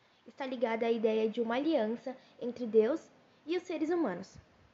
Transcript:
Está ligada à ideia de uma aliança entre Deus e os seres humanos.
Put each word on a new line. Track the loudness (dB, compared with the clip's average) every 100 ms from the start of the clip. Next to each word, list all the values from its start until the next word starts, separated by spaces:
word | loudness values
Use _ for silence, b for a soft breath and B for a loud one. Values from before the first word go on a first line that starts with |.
| b b -20
Está | -10 -8
ligada | -2 -2 0 0
à |
ideia | 2 2 2 0
de | 0
uma | -2 0
aliança | 2 2 0 -2 -8 -12 B B
entre | -8 -6 4
Deus | 4 4 0 -6 -20 b b -6
e | -6
os |
seres | -4 -4 -2
humanos. | 0 -2 -4 -12 -20 -20 _ -20